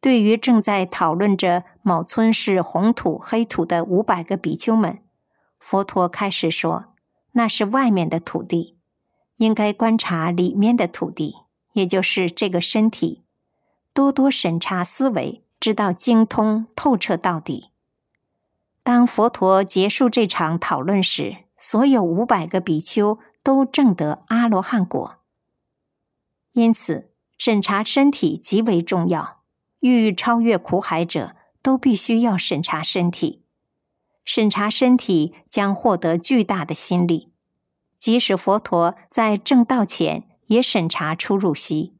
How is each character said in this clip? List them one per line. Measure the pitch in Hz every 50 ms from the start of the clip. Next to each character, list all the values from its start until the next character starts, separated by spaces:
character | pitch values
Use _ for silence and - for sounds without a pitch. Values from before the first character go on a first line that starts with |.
对 | - 269 254 233
于 | 208 208 220
正 | 226 - - 240 220
在 | 202 - 202 196 185
讨 | 180 - - 185 165 156
论 | 175 202 208 196
着 | 185 - 180 175 175 175 - _ _
某 | _ 202 175 165 170
村 | - - - 220 226
是 | 220 - - - 196 185
红 | 170 - - 165 190 220 240
土 | - - 180 156
黑 | - - - - 226 233
土 | 226 - - 160
的 | 160 175 170 170
五 | - 180 185 220
百 | - 202 175 170
个 | - 196
比 | 170 - 165 160
丘 | 165 - - 226
们， | 226 208 - - - _ _ _ _ _ _ _ _ _ _ _
佛 | _ _ - - 190 196
陀 | 196 - 190 180
开 | 175 180 - 208 196
始 | - - - 165
说， | 160 - - 165 165 165 - _ _ _ _ _ _ _ _ _
那 | _ 240 233
是 | 220 - - 220
外 | 202 220 262 269 240
面 | 208 190 170
的 | 165 165 170
土 | 170 - - 165 -
地， | - - 170 - - _ _ _ _ _ _ _ _ _ _ _ _ _
应 | _ 226 220
该 | 214 214 214 208 208
观 | _ 233 226 226
察 | 220 - - 185 165 160 175
里 | 175 175 180 180 -
面 | 202 202 220 240
的 | 240 202
土 | 175 - - - 170
地， | - - 156 139 - - _ _ _ _ _ _ _
也 | 214 190
就 | 180 190 190 180
是 | - - 202 185 170
这 | 165 - 220
个 | 196 185 -
身 | 170 - - 220 214
体， | 226 220 - - 165 160 _ _ _ _ _ _ _ _ _ _ _ _ _ _ _ _
多 | 285 277 277
多 | 269 277 262 277
审 | 269 - - 175 165 165
查 | - - 190 180 180
思 | 180 - - 262 269
维， | 226 156 127 - - - _ _ _ _
知 | - 220 214
道 | - 208 196
精 | 175 - - - 233 220 220
通 | 220 - - 214 220 214 220 226 - _
透 | - - 294 254
彻 | 190 - - 190
到 | 165 - 190 175 160
底。 | - - 147 - - _ _ _ _ _ _ _ _ _ _ _ _ _ _ _ _ _ _ _ _ _ _ _ _
当 | 247 240 240 240
佛 | 240 - - 208
陀 | 240 - - 190 185 190 190 196
结 | 185 - 185 185 208
束 | - - 269
这 | 240 220 247 220
场 | 180 - - 175 156 165 170
讨 | - - 170 139
论 | 131 180 202 196
时， | 185 - - - 143 101 95 - _ _ _
所 | _ - - - 214 254
有 | 277 269 240 196
五 | 170 165 180 240
百 | 240 233 190 160
个 | 165 - 190
比 | 180 - 160 151
丘 | 165 - - 220 208 208 214 220 - _ _ _
都 | _ 269 269 269 269
证 | 254 - - 285 240 185
得 | - 156 151 151 - _
阿 | _ 226 233 240
罗 | 233 214 185
汉 | 185 - 247 220 185
果。 | - - - - - - _ _ _ _ _ _ _ _ _ _ _ _ _ _ _ _ _ _ _ _ _ _ _ _ _ _ _
因 | _ 233 233 226
此， | 226 - - - 160 - - _ _ _ _ _ _ _
审 | - 247 226 202
查 | 190 - 202 196 214
身 | - - 277 277 285
体 | 277 - - 156 160
极 | 165 - - - 202
为 | 226 233 196 170 170
重 | 170 - 180 170 175
要， | 175 156 147 - - _ _ _ _ _ _ _ _ _
欲 | - 247 254 233 220 220 185
超 | - - 240 240 233
越 | 226 233 220
苦 | 175 - - 208 185
海 | 196 - 170 160 170
者， | 170 - 160 110 - - _ _ _ _ _
都 | _ 262 262
必 | 254 - 269 226
须 | 196 - - 226 226
要 | 240 233 196
审 | 175 - - - 143
查 | 170 - - 156 156
身 | - - 190 175 175
体。 | 175 - - - - _ _ _ _ _ _ _ _ _ _ _ _ _ _ _ _ _ _
审 | - - 240 220 214
查 | 196 - 202 214
身 | 214 - 269 247 247
体 | 247 - - 190 160 151 165 - - _ _
将 | - 208 202 196 196
获 | 196 - 240 196
得 | 170 - 165 165
巨 | 175 170 - 269 240 208
大 | - 202 190 147
的 | - 156
心 | - - - 185 175 175
力。 | 170 170 160 - _ _ _ _ _ _ _ _ _ _ _ _ _ _ _
即 | - - 226 247
使 | 233 - 196
佛 | 175 - - 196 214
陀 | 208 - - 170 170 170 175 - - _
在 | - - 226 220 208
正 | 208 - - 285 247 240
道 | - 262 247 208
前 | - - - - 156 156 - - _ _ _ _
也 | _ 214 233
审 | 254 - - 214 165 160
查 | - - 160 151 165
出 | 170 - - 196
入 | 196 202 185 147
息。 | - - - 165 156 165 - _